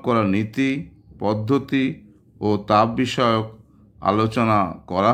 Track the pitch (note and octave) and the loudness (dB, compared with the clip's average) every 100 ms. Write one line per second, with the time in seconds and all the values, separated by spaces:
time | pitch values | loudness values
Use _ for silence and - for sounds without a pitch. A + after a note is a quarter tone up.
0 | C3 A#2 G2+ G2 A2 C3+ C3+ C3+ - - | 0 0 2 0 -2 -2 -2 -4 -8 -18
1 | _ - G2+ A2 G#2+ C#3 C3+ C#3 C3 D#3 | _ -6 -4 -2 0 -2 0 -2 -2 -4
2 | - - _ _ G#2 G2+ G2+ G#2 A2+ A#2 | -14 -20 _ _ -2 -2 2 2 2 0
3 | B2 - A#2+ A2 A2 - - _ - _ | -4 0 0 0 -2 -12 -20 _ -20 _
4 | F#2+ G#2 A2 B2 A2+ G#2 F2+ E2 - F2+ | 0 2 0 0 2 2 0 -6 -6 0
5 | G#2 | 2